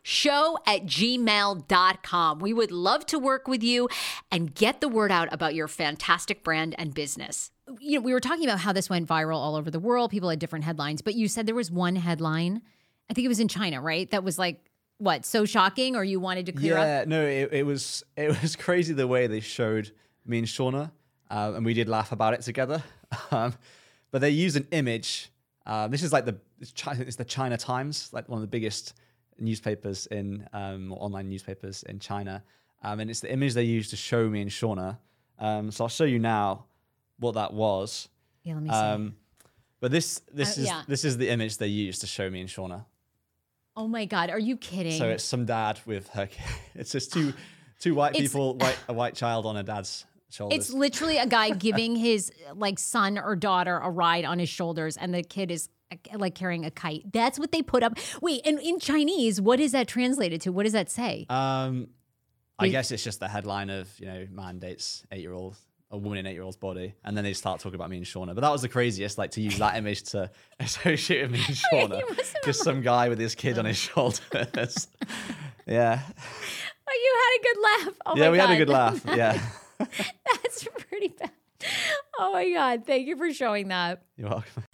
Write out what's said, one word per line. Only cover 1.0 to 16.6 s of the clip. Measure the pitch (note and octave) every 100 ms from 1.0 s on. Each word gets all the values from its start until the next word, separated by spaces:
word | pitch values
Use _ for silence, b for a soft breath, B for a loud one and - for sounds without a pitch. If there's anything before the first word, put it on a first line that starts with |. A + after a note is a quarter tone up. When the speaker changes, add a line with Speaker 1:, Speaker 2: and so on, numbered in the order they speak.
| A3+ B3 A#3 G#3 G3+ F#3+ C3+
Speaker 1:
dot | F#3 F#3 F#3
com. | - F3 E3 D3+
We | G3
would | A3+ A3
love | F3 F#3 C#4+ D#4
to | D#4+
work | C4 C4 C4
with | B3+
you | A#3 A#3+ B3 B B B -
and | F3 E3
get | - G#3+ -
the | D4+
word | A3+ G3+
out | F3+ E3
about | D#3 D#3+
your | D#3+ D#3
fantastic | - D#3 D#3 - F3 - G3+
brand | - D#3+ D#3+ D#3
and | D#3+
business. | C#3+ D3 - - - - _ - A#3+
You | C#4+ C#4+
know, |
we | A#3
were | B3+
talking | B3 E4 D4
about | G3+
how | F#3
this | F#3+ F#3
went | F3+ D#3+
viral | D#3+ D#3 D#3+
all | C#3+ D3+
over | D#3
the | D#3+
world. | G#3 B3 A#3
People | G3+ F3
had | D#3
different | D#3+ D#3+ D#3
headlines, | D#3+ D3 D3+
but | -
you | A3+ G#3+
said | - A3
there | A#3
was | F#3+
one | F3 F3 F#3
headline, | E3+ D#3+ D#3+ D#3+ F3 G#3+ - b b b b
I |
think | A3+ B3+
it |
was | A3
in | A3+
China, | F3+ G3 C#3
right? | D3+ D#3+ F#3
That | G#3
was | F#3+ F3+
like, | F#3 F3 _ _ _ -
what, | G3+ D3+ -
so | A#3 G#3
shocking, | A3 G#3 - C4 B3
or |
you | G3 F#3+
wanted | F#3 F#3 F3+
to |
clear | D#3